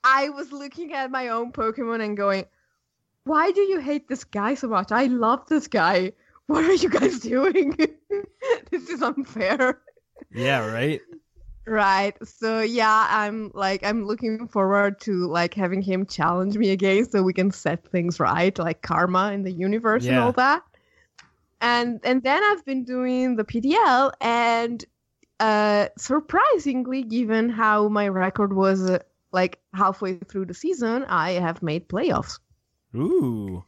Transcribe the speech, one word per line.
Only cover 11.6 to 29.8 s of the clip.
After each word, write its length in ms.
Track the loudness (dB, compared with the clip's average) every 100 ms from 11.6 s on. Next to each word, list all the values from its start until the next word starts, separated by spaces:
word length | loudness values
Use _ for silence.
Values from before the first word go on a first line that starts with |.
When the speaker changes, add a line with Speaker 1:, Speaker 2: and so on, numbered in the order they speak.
| -4
Speaker 1:
Right. 520 | 0 2 2 0 -6 -20
So 320 | _ -4 -2
yeah, 480 | -2 2 4 4 4
I'm 400 | 0 -2 -6 -10
like, 320 | -4 -4 -2 -2
I'm 200 | -2 -4
looking 440 | -4 -4 -6 -4
forward 500 | 0 2 2 2 -2
to, 260 | -4 -2 0
like, 260 | 0 -2
having 280 | -2 -2 -2
him 240 | -2 -2 -2
challenge 520 | 0 0 0 -2 0
me 140 | 0
again 380 | 2 2 2 2
so 140 | 2
we 80 | 2
can 200 | 2 0
set 360 | 0 -4 -4 _
things 320 | -2 -2 0
right, 380 | 0 2 0 0
like 220 | -6 -6
karma 500 | -2 0 2 2 0
in 120 | -4
the 80 | -6
universe 520 | -4 -2 0 0 0
and 120 | 2 2
Speaker 2:
Yeah. 100 | 2
Speaker 1:
all 60 |
that. 280 | 2 2 2 _ _ _ _ _ -20 _ _ _ _
And, 400 | 0 0 0 -4
and 180 | 0 0
then 220 | 2 2
I've 220 | 2 0 -2
been 180 | -6
doing 540 | -4 -4 -2 0 0 0
the 80 | -2
P 160 | -2
D 140 | 2 4
L, 360 | 4 4 2 0
and, 640 | 0 2 2 2 -2 -6 -12 _ _ _ _ _
uh, 480 | 2 4 4 2 2 -4
surprisingly, 1040 | -2 -2 2 2 4 4 0 -2 -2 -6
given 440 | -4 -2 0 2 0
how 380 | 2 2 4 2
my 220 | 2 0
record 440 | 0 0 0 0
was, 280 | 2 2 2 2
uh, 100 | 0 -4 _ _
like, 280 | -2 -2 -4 _
halfway 420 | 0